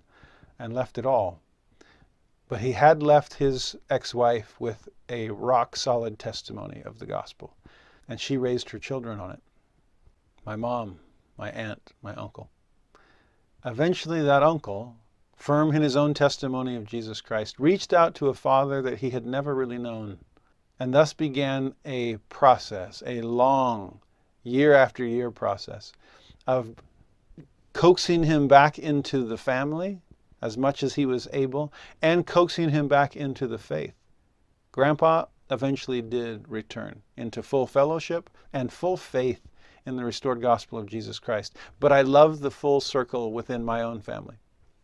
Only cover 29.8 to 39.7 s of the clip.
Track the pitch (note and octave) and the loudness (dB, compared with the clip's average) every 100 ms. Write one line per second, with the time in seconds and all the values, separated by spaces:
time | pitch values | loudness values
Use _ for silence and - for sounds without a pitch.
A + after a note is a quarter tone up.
29.8 | F#3+ F#3+ - _ _ _ A#2+ A2 C#3 C#3 | -8 -10 -16 _ _ _ -8 -2 -2 0
30.8 | C3+ C#3+ C3+ B2 - C#3+ C3+ C#3 D3+ - | -2 -2 -2 -2 -4 -4 -2 -4 -8 -12
31.8 | - - D#3+ F3 - F3 E3+ - E3 D3+ | -20 -2 0 0 2 2 2 2 0 0
32.8 | D3 C#3+ C#3+ - C#3 B2+ B2+ A2 - G#2 | 2 2 2 -2 -8 -6 -6 -8 -8 -8
33.8 | - - _ _ _ _ _ _ _ - | -8 -14 _ _ _ _ _ _ _ 0
34.8 | C#3 D3+ D#3+ E3 - _ - B2+ C3+ C3+ | 2 4 4 2 0 _ -6 -4 -2 -4
35.8 | - B2 A2+ B2 A#2 G#2+ G#2 A2 G#2+ A2+ | -4 -4 -4 -4 -4 -8 -10 -10 -8 -10
36.8 | G#2 G#2+ _ - A#2 A#2 - C#3 B2 C#3 | -12 -14 _ -12 -10 -10 -2 -2 2 2
37.8 | C#3+ E3 - E3+ - - - C#3 B2+ - | 2 0 -4 -6 -8 -20 -10 -6 -6 -4
38.8 | F3 F#3 - B2+ B2+ A#2+ - - - | -4 -4 -4 -2 -2 -4 -10 -20 -20